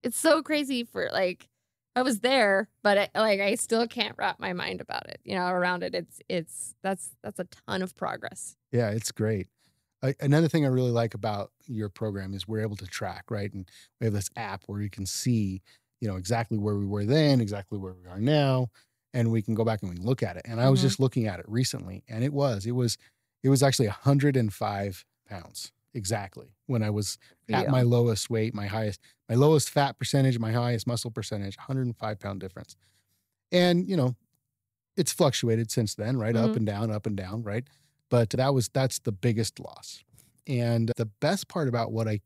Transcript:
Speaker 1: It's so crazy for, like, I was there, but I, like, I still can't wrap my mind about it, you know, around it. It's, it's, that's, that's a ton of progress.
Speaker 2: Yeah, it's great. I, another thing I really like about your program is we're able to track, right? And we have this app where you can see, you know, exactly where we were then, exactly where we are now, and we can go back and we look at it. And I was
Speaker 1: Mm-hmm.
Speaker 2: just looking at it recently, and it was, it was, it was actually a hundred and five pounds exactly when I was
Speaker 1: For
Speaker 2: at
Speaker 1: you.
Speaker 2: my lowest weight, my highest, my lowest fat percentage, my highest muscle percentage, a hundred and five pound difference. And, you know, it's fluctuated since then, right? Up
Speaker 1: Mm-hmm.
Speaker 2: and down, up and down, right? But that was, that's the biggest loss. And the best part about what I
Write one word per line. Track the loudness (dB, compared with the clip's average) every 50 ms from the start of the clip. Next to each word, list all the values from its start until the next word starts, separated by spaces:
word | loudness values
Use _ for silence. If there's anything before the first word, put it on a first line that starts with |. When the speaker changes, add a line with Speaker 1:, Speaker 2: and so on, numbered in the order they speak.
Speaker 1:
It's | -6 -6 -6 2
so | 4 6 6 4
crazy | 4 0 0 0 0 0 -2 -4 -4
for, | -4 -6 -4 -4 -2
like, | 0 0 0 0 -2 _ -14 _ _ _ _ _ _ _ _ _ _
I | 0
was | 2 2 0 2
there, | 2 2 4 4 4 4 4 2 0 _ _ _
but | 2 4 4 4 2 2 _
I, | 0
like, | 2 2 2 2
I | 2 0 0
still | 0 0 0 0 0 0 -2
can't | -2 -4 -4 -4 -2 -2
wrap | -2 -2 -2 _
my | -6 -4
mind | -4 -4 -4 -6 -6 -8
about | -8 -8 -8 -8 -8 -10
it, | -16 -16 _
you | -6 -4
know, | -2 -2 0
around | 0 0 0 0 0 -2
it. | -4 -4 -4
It's, | -6 -8 _ -18 -20 -10 -6
it's, | -6 -6 -6 -8 -12 -12 -12 -12 -12 _
that's, | -6 -6 -4 -4 -8 -16 -16 _
that's | -14 -12 -10 -10
a | -10 -12 -12 -20 _ -6
ton | -4 -4
of | -4 -6 -6
progress. | _ -6 -6 -6 -8 -10 -12 -12 -12 -16 -16 -18 _ _ _
Speaker 2:
Yeah, | 0 0 0 2
it's | 0 -2 -4 -6
great. | -4 -2 0 0 0 -2 -4 _ _ _ _ _ _ _ _ _ _ _
I, | -2 -2 -2 _
another | 2 4 6 6 6
thing | 4 4 4 4
I | 4
really | 4 2 2 2
like | 2 2 0 0 -2
about | -4 -4 -4 -2 -4 -6 -10 _ _ _
your | -10 -6 -6 -6 -6
program | -6 -6 -6 -4 -4 -6 -6 -8 -8
is | -10 -8
we're | -4 -4 -2
able | -2 -4 -4
to | -8 -10
track, | -10 -8 -6 -6 -6 -8 -10 -8 -6
right? | -6 -4 -4 -6
And | -6 -10 -12 _ _ -20 -20 _ _ _
we | -2
have | 0 0
this | 0 -4 -4 _
app | -8 -8 -8 -8 -10 _
where | -8 -6 -6
you | -6 -6
can | -6 -8 -8
see, | -6 -6 -4 0 2 2 2 2 0 -2 -6 _ _ _ _ _ _ _ _
you | -6
know, | -6 -4
exactly | -6 -4 -2 -2 -2 0 -2 -2 -2
where | 0 0 0
we | 0 -2
were | -2 -2 -2 0
then, | 2 4 4 4 4 4 4
exactly | 2 0 -4 -8 -8 _ -8 -8
where | -8 -10 -12
we | -14 -18
are | -14 -6 -2
now, | 0 2 4 4 4 4 2 2 0 -4 _ -18 _ _ _ _ _ _ -2
and | 0 0 2
we | 2 0
can | 0 0 0
go | 0 2
back | 0 0 -2
and | -4 -8
we | -8
look | -6 -2 -2 -2 0
at | -2 -6 -6
it. | -10 -10
And | -8 -2 2
I | 4 4
was | 6 6
Speaker 1:
Mm-hmm. | 4 2
Speaker 2:
just | 2 2
looking | 0 0 2 0 -2
at | -2 -4 -6
it | -8 -4
recently, | -2 0 0 0 -4 -8 -10 -10 -12 -14 _ -10
and | -6 -4
it | -4 -2 0
was, | 0 0 0 0 -2 -4
it | -2
was, | -2 0 0 0 -2 _ _ _ _ _ _ _ _ _
it | 4 4
was | 6 6
actually | 6 4 4 4 0
a | 0
hundred | -2 0 2 4 4 4 4 4 2
and | 2 0 0
five | -2 -4 -6 -4 -4 -4 -4 -6 -8 -10 -18 _ _ _ _
pounds | _ -16 -14 -14 -16 -16 -16 -16 -16 _ _ _ _ _
exactly | -8 -4 -2 -2 -2 -4 -8 -10 -16 -20 -20 _ _ _
when | -2 0 0
I | 0 0
was | 0 -2 -2 -4 -6 _ _ -20 _ _ _ -2
Speaker 1:
For | 0
Speaker 2:
at | 0 2
Speaker 1:
you. | 2
Speaker 2:
my | 4 4
lowest | 4 6 6 4 4 4 2 0 -2 -2
weight, | -2 -2 -2 -2 -2
my | -4 -6
highest, | -4 -4 -2 -4 -4 -6 -8 _ -20 _ _ _ 0
my | 4
lowest | 6 6 8 6 6 2 2
fat | 2 2 2 2 0 _
percentage, | -4 0 2 4 4 4 2 0
my | -2 0
highest | 0 0 2 0 0 0 -2
muscle | -2 -4 -2 -4 -6
percentage, | -8 -8 -6 -6 -6 -6 -6 -8 -10
a | -12
hundred | -8 -6 -4 -2 -2
and | -4 -4
five | _ -6 -6 -6 -6
pound | -8 -8 -8 -8
difference. | -10 -12 -12 -16 -18 _ -20 _ _ _ _ _ _ _ _ _ _ _ _ _ _ _
And, | 4 4 6 6 4 4 2 0
you | 2
know, | 2 2 2 0 _ _ _ _ _ _ _ _ _ _ _ _ _ _ _ _
it's | -2 -2 -2
fluctuated | 4 4 4 4 4 2 2 2 2 2 0 0
since | 0 0 0 0 -2
then, | -4 -4 -2 -2 -2
right? | 0 0 2
Up | 2 2 2
Speaker 1:
Mm-hmm. | 2 0
Speaker 2:
and | 0
down, | 0 -2 -2 -2 -2
up | -2 -4 -4
and | -4 -4
down, | -4 -6 -6 -8 -8
right? | -6 -4 -6 -6 -6 _ _ _ _ _ _ _ _ _
But | 4 4 4 4
that | 2 2 2 2 2
was, | 2 0 0
that's | _ 0 0 0 -2 -4
the | _ -6
biggest | -6 0 0 0 2 2 -2 -4 _ -10
loss. | -16 -16 -16 -18 -20 -20 -20 -20 _ _ _ -20 -20 _ _ _ _
And | -4 -2 0 0 2 2 2 2 0 0
the | -2 -4
best | -4 _ _ 0 0 0 0 -4 _
part | -4 -2 -2
about | 0 0 0 -2 -2
what | -2 -2 -2
I | -2 -2 -4 _